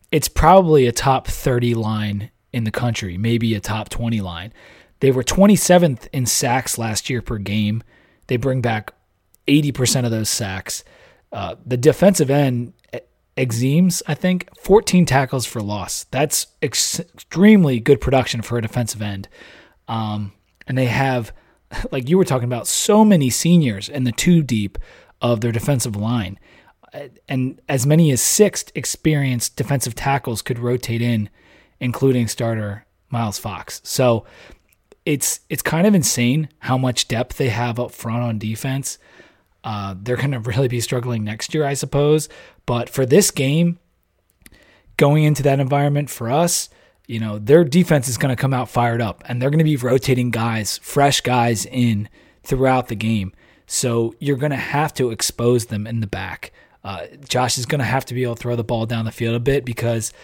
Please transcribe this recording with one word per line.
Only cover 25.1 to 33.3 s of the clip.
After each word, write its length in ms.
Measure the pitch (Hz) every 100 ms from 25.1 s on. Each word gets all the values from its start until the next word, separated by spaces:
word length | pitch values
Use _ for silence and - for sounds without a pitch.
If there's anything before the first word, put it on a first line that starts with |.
| -
of 180 | 120 113
their 120 | 117
defensive 440 | 110 147 135 120 101
line. 420 | 110 120 92 101 _ _ _ _ _
Uh, 140 | - 143 _ -
and 340 | 131 127 - -
as 180 | 135 135
many 260 | 160 156
as 80 | 127
six 460 | - - 208 - -
experienced 840 | - 120 - 160 151 135 120 - -
defensive 380 | 123 139 123
tackles 480 | - 139 139 - 110
could 160 | - 117
rotate 420 | 120 127 - 117
in, 300 | 120 113 104 _ _ _ _ -
including 480 | 123 113 135 123 113
starter 560 | - 117 110 104 101 _ _ -
Miles 300 | 120 110